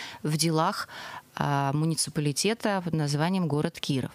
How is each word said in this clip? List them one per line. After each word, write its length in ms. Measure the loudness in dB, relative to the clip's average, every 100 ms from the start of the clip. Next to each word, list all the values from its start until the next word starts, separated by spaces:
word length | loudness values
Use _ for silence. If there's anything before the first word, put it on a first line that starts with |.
| -12 -6
в 140 | -2 2
делах, 500 | 2 4 2 0 -8 -12 -12 -14 -12 -4
а, 320 | 0 2 2
муниципалитета 1080 | 2 0 0 -2 0 0 0 0 0 0 0
под 100 | 0 0
названием 520 | 0 2 2 2 2
"Город 320 | 0 0 -4
Киров". 300 | -2 -2 -2